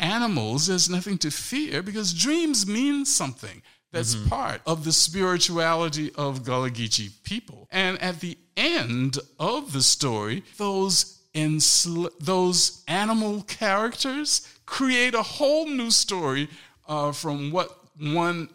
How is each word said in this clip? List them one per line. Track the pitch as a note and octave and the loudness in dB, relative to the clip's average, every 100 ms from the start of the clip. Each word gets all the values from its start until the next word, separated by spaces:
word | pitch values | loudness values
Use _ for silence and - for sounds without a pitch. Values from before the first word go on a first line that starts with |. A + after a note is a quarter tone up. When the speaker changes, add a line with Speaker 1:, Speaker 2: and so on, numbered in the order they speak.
Speaker 1:
animals, | E3 A3 A#3+ D#3+ G#2+ C3 E3 | -2 0 0 0 0 0 0
there's | F#3 E3+ | 2 2
nothing | F3+ G3+ F#3+ | 0 -2 -2
to | D#3 | -2
fear | - - C4 D4+ D3 | -4 -4 -4 -2 -4
because | F#3 G#3+ G3 | -4 -4 -2
dreams | E3 A3+ D#4+ D#4+ B3 G3 | 0 2 2 2 0 0
mean | G#3+ C#4 C#4+ C#4 | 0 2 0 2
something. | - C#3+ B2 F#2+ D#2+ - _ _ | 0 0 -6 -14 -16 -20 _ _
That's | E3 A2+ A2+ | -4 -2 0
Speaker 2:
Mm-hmm. | G#2+ | 0
Speaker 1:
part | - B3+ A2 - | 0 -2 -4 -2
of | E3 | -2
the | D3+ | 2
spirituality | D#3 - F#3 F#3 F3 - E3+ E3 E3 E3 D3+ D3+ - | 2 2 2 2 2 2 2 2 2 0 -2 -4 -4
of | C#3+ C3 | -4 -4
Gullah | A#2+ B2+ B2+ | -2 -2 0
Geechee | A#2 A2+ A2+ G2+ - | -2 -2 -2 -2 -10
people. | - G#3+ - C3+ - | -8 -8 -8 -20 -6
And | F#3 F#3+ F#3+ | -2 0 -2
at | F#3 E3+ | -4 -4
the | F3 D#3 _ | -8 -10 _
end | - C#4 E4+ A#2 A#2+ C3+ C3 - - | -2 0 0 0 0 0 -2 -8 -4
of | E3 C4+ C#4 | -2 -2 -4
the | C3+ | 2
story, | - - C#3 A2 G#2 C#3+ - - | 2 4 2 0 -2 -4 -8 -6
those | G3+ G3 G3 F3 - - _ | -2 0 2 2 0 -6 _
ensl-, | D#3 D#3 D#3 - - E3+ E3+ E3+ - | -2 0 2 4 4 2 -2 -4 -4
those | D3 F#3 F3+ F3 - - - | -2 2 2 2 2 -2 -4
animal | F3+ G#3+ A3+ G#3+ G#3 | 0 2 0 0 -4
characters | G3+ - G#3+ G3 A3+ - C4+ C4+ D4 - - - - | -6 -4 0 2 0 -2 -4 -4 -2 -2 -4 -16 -10
create | - C4+ B3 B3 | -2 2 4 4
a | A#3 | 2
whole | - - C#4+ D4+ D#4+ | -2 2 4 4 2
new | C4+ A#3 | -2 2
story, | A3 - F#3+ D3+ C3+ D3 D#3 - _ - | 2 2 0 0 0 -4 -10 -20 _ -6
uh, | D3+ D3 | -2 -2
from | C#3+ D#3+ C#3+ C#3+ | -2 -4 -4 -2
what | F3 E3+ - - D3 | -2 -2 -8 -20 -8
one | D3 E3 E3+ E3+ D#3 | -2 0 2 0 -6